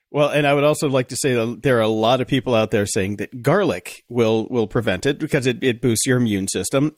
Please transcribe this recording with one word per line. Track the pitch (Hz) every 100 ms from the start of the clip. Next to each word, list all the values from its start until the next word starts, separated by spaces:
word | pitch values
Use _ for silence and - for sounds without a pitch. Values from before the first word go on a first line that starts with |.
| _
Well, | 143 147
and | 143 143
I |
would | 143
also | 147 151 151
like | 131 120
to | 127
say | 139
that | 123 113 113
there | 139 120
are |
a | 110
lot | 110 110 131
of | 123
people | 135 131 117
out | 110
there | 110 104
saying | 110 95 101
that | 101 127
garlic | 120 185 175 90 - - _
will, | 123 113 110 107
will | 120 104
prevent | 120 113 92 135
it | 147
because | 151 147 127
it, | 120
it | 131 113
boosts | 127 113 135
your | 127
immune | 120 98 98
system. | 98 92 139 151